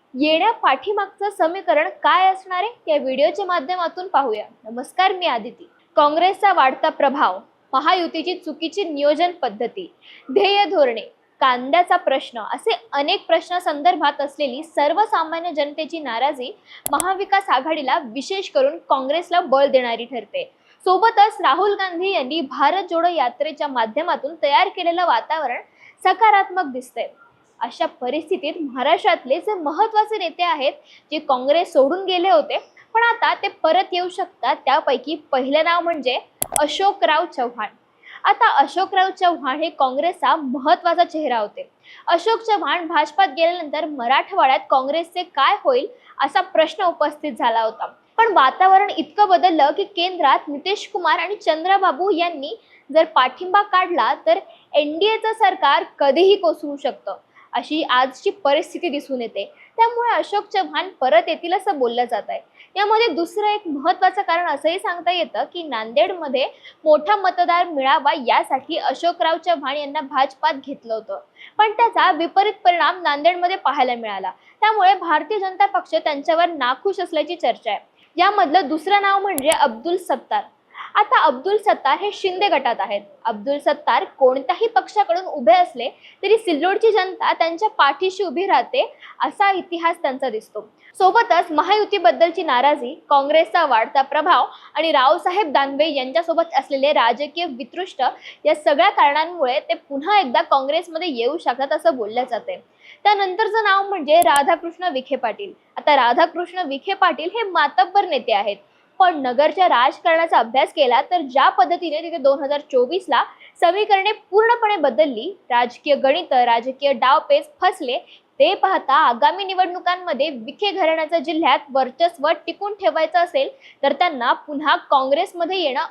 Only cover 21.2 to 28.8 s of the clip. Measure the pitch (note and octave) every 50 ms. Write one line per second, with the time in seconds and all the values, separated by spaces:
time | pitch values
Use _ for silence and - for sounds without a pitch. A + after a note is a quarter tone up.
21.2 | G#4 G#4+ G#4 G4 E4+ C#4 C#4 F4 G4+ G4+ G4 G4 F#4+ F#4 F4 E4 F#4 G4 G4 D#4+
22.2 | C4 B3 D#4 E4+ C4+ C4+ B3 C4+ C#4 D4 F4 G4 F#4+ F4+ E4+ E4 E4+ F4+ F4 D#4
23.2 | B3+ B3 - - D4 D#4 D4 D4+ D4+ C#4+ C4 A#3+ A3+ A3 A3 C#4+ E4+ F4+ D4+ -
24.2 | - D4 E4+ - - C#4+ C#4 D#4+ F#4+ G4 - F#4+ F4 E4+ E4+ F4+ F4+ E4 B3 A#3
25.2 | B3+ - D4+ D#4+ D4 A#3+ B3 - - _ _ _ _ - _ _ - F#4+ F#4 F#4
26.2 | A4 A4 G#4 G4 G4 G4 F4+ F#4 F4 C#4 B3 B3+ B3 - - A#3 F#3 - - _
27.2 | _ _ _ _ _ _ _ - A3 B3+ - - E4 D#4 - _ B3+ B3 C#4 D#4+
28.2 | D#4 - F#4+ - C#4 D4+ E4+ F4+ D4+ C4 A#3 C4